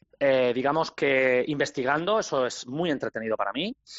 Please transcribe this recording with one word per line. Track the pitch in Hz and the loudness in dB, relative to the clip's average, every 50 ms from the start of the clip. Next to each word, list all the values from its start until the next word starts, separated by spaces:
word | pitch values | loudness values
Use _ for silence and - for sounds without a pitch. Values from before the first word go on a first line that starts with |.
| _ _ _ - | _ _ _ 0
eh, | 143 139 135 127 127 123 117 | 2 4 4 4 4 2 2
digamos | 131 127 139 147 160 160 151 | 0 0 0 2 0 0 -2
que | - - 151 139 135 131 131 131 123 123 123 - | -4 -2 0 2 4 4 4 4 4 2 2 0
investigando, | 147 139 139 - - 143 123 131 143 156 170 190 214 220 | 0 -2 -2 -2 -2 -2 0 0 0 0 0 0 0 0
eso | 185 - 156 135 127 | 0 -2 -2 -2 -2
es | 120 - - - 123 | -2 -4 -8 -10 -8
muy | 131 151 175 170 | -4 -2 -2 0
entretenido | 143 123 113 113 - 113 113 110 107 | -2 -2 -4 -6 -6 -6 -4 -2 -2
para | 104 101 98 | -2 -2 -2
mí. | 104 135 175 220 262 - _ - - | -2 -4 -4 -6 -6 -10 _ -20 -18